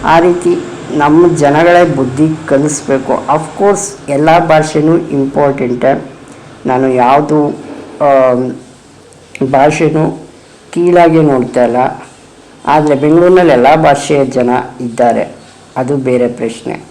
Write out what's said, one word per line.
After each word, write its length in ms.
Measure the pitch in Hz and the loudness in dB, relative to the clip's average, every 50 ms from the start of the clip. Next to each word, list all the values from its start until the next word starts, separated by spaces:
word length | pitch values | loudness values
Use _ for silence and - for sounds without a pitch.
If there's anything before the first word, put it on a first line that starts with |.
| - | 0
ಆ 160 | - 160 170 | 2 2 2
ರೀತಿ 360 | 170 180 175 175 - 175 175 175 - - - - - - | 4 2 0 0 0 -2 -2 -2 -4 -12 -14 -16 -12 -8
ನಮ್ಮ 440 | - 151 143 147 151 165 175 175 160 | -4 -2 0 2 4 4 4 2 2
ಜನಗಳೇ 480 | 139 147 143 143 156 170 175 175 175 175 | 2 0 2 2 2 2 4 4 4 2
ಬುದ್ಧಿ 440 | 160 139 131 135 127 127 139 156 160 156 156 - | 2 0 -4 -4 -4 -2 -2 -2 -2 -2 -6 -4
ಕಲಿಸ್ಬೇಕು. 640 | - 139 135 143 151 147 - - - 139 131 131 - 127 - - - | -2 -2 0 0 -2 -4 -6 -4 -4 -4 -4 -2 -4 -4 -4 -2 -2
ಅಫ್ಕೋರ್ಸ್ 800 | 143 156 156 - - - 196 202 202 - - - - - - - | -4 -4 -4 -8 -6 -2 0 0 0 0 -4 -12 -14 -16 -8 -6
ಎಲ್ಲ 380 | 143 139 151 160 160 175 170 | -4 0 2 2 2 2 4
ಭಾಷೆನೂ 500 | 160 156 156 151 - - 160 147 160 165 | 2 2 2 2 0 -2 0 0 2 0
ಇಂಪಾರ್ಟೆಂಟೇ, 1080 | - - - - 139 135 135 - 147 147 139 135 - 135 120 123 120 117 131 139 - - - - - - - - - - - - - - | 0 -2 -4 -4 -4 -4 -2 -2 0 0 0 0 -2 -4 -4 -4 -2 0 0 0 -2 -4 -14 -20 -20 -20 -20 -20 -20 -20 -20 -20 -10 -6
ನಾನು 280 | 135 127 127 131 135 131 | -4 -2 0 0 0 0
ಯಾವುದು, 560 | 127 123 123 135 147 151 147 156 151 147 147 151 - - - - - - - - - | 2 2 4 4 2 2 0 0 0 0 -2 -4 -8 -12 -16 -16 -18 -18 -20 -6 -2
ಆ, 320 | 151 143 139 135 131 127 127 123 131 123 - - - - - - _ - - - - - - - - - - - 139 | 0 2 4 4 4 2 2 0 -4 -6 -8 -12 -16 -20 -20 -20 _ -20 -20 -20 -20 -20 -20 -20 -20 -20 -8 -6 -4
ಭಾಷೆನೂ 760 | 131 139 135 139 151 151 - 170 151 160 156 156 - - - - - - - - - - - - - | 0 2 2 2 2 2 0 -2 0 0 0 -2 -2 -6 -10 -16 -20 -20 -20 -20 -20 -20 -20 -20 -10
ಕೀಳಾಗಿ 500 | - 165 175 175 175 175 170 165 160 160 | -4 -2 0 2 4 4 4 4 4 4
ನೋಡ್ತಾ 440 | 160 147 135 127 123 120 - 131 123 | 2 2 2 0 -2 -2 0 0 0
ಇಲ್ಲ. 360 | 120 120 123 131 135 - - - - - - - - - - - - - - - | 0 0 0 -2 -2 -4 -10 -18 -20 -20 -20 -20 -20 -20 -20 -20 -20 -20 -10 -4
ಆದರೆ 300 | - 147 156 151 151 143 | 0 0 0 2 0 0
ಬೆಂಗಳೂರಿನಲ್ಲಿ 580 | 131 139 151 156 170 175 180 185 185 180 165 139 | 0 2 2 4 4 4 4 4 4 4 4 4
ಎಲ್ಲ 220 | 123 120 131 156 | 4 4 4 4
ಭಾಷೆಯ 500 | 160 156 147 139 139 - - 151 139 135 | 4 4 2 2 0 0 -2 0 0 0
ಜನ 240 | 127 123 127 120 120 123 131 - - - - | 0 -2 -2 0 0 0 -2 -4 -8 -12 -10
ಇದ್ದಾರೆ, 540 | 127 120 113 - 123 120 113 120 - - - - - - - - - - - | -10 -10 -2 0 0 2 2 0 -4 -6 -10 -20 -20 -20 -20 -20 -20 -12 -8
ಅದು 200 | 131 131 123 143 | -8 -4 -4 -4
ಬೇರೆ 300 | 139 127 131 123 123 123 | -4 -2 -2 0 0 0
ಪ್ರಶ್ನೆ. 580 | 117 120 - 117 113 113 - - 127 - - - - | -2 -4 -6 -8 -8 -8 -10 -10 -10 -12 -12 -14 -20